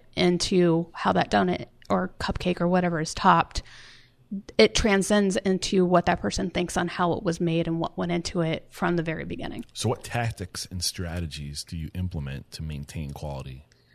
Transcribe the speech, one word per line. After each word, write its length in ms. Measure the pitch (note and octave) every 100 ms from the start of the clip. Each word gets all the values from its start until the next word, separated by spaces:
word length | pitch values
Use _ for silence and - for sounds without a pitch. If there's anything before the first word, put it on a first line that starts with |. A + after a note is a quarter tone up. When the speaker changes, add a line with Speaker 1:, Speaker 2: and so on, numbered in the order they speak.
| - -
Speaker 1:
into 720 | F3 F3 - F#3 F3 E3 E3+
how 180 | - G3
that 160 | F3+ -
donut 340 | G#3 F#3 F3+ - _ -
or 240 | F#3+ F#3 -
cupcake 420 | - - F3+ F3+
or 60 | F3
whatever 340 | F3+ F3 E3
is 120 | D#3+
topped. 480 | - G3 E3+ - - - - - - - _ - G3 - -
It 160 | A3
transcends 600 | - A3 G3 F#3 G#3 G3 F3+
into 480 | F#3+ F#3 - G3 F3+
what 200 | F3 F3+
that 120 | F3
person 280 | E3+ - F#3+
thinks 260 | F#3 F3 F3+
on 100 | E3+
how 260 | - F3
it 100 | D#3
was 160 | F#3+ E3
made 260 | E3+ E3 E3
and 120 | E3
what 160 | D#3+ -
went 140 | F3+
into 280 | E3+ - F3
it 240 | D#3+ D#3+ -
from 240 | - F3 F3
the 80 |
very 220 | E3 D#3+ D#3+
beginning. 400 | E3+ - - -
Speaker 2:
So 160 | - A2
what 140 | -
tactics 640 | - A#2+ A#2 - F2+ - -
and 100 | F#2
strategies 800 | - - E2+ E2+ E2 C#2+ C#2+ D2 -
do 120 | E2+
you 120 | D#2
implement 560 | F2+ F2+ E2 C#2 C2+ -
to 100 | -
maintain 480 | D#2+ D2 C#2+ E2 C#2+
quality? 540 | C#2 D2+ C2+ C2 C2 - _ _